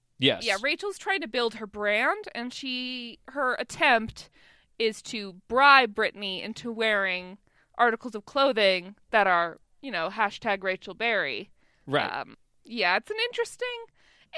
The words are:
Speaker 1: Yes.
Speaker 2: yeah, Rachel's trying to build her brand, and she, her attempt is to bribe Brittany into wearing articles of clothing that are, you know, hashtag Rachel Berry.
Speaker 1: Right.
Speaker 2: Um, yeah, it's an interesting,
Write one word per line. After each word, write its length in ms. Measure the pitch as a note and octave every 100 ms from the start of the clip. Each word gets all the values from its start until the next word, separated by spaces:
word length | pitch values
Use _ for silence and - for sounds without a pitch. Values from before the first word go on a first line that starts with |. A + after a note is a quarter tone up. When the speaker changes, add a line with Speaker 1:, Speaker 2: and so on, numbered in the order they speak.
| _ -
Speaker 1:
Yes. 260 | C3 G#2
Speaker 2:
yeah, 120 | A3+ G3+
Rachel's 360 | C4 E4 G4+ F#4+
trying 220 | - G4
to 40 | B3+
build 260 | B3 A#3
her 120 | A3+ G#3+
brand, 640 | G#3 G#3 G#3 C4+ G#4 G#4
and 220 | - A#3+
she, 640 | - C4+ B3+ B3+ B3+ A#3+ - -
her 260 | C4 C4
attempt 760 | A#3+ B3 - D4+ A#3 A3+ - - _ _ _ _ -
is 240 | A3 A3
to 320 | - A3+ G3+ F#3 -
bribe 460 | A#3+ C#4+ C#4 A#3+ G#3
Brittany 440 | G#3+ - G3+ F#3
into 280 | G#3 A3 B3
wearing 680 | A3+ A3 G#3 F#3+ F3+ F3+ G3 _ _ _ -
articles 380 | A#3 A3+ B3
of 100 | G#3+
clothing 720 | - C#4 C4+ A3 G3 F#3 F3+ G#3 _
that 160 | A3 F#3+
are, 320 | F3 E3+ - _ _
you 100 | C4+
know, 200 | F#3+ E3
hashtag 520 | G#3 G#3 - A3+ G3
Rachel 320 | F#3+ F#3 -
Berry. 560 | F3 A3+ G#3+ D3 A2 - _ _ _ -
Speaker 1:
Right. 220 | C#3 -
Speaker 2:
Um, 240 | B2+ B2+ - _ _
yeah, 320 | - A3+ F3+ F#3+
it's 140 | -
an 60 | G#4+ A#4+
interesting, 560 | A#4+ A4+ - B4 A#4 A4+ _ _ _ _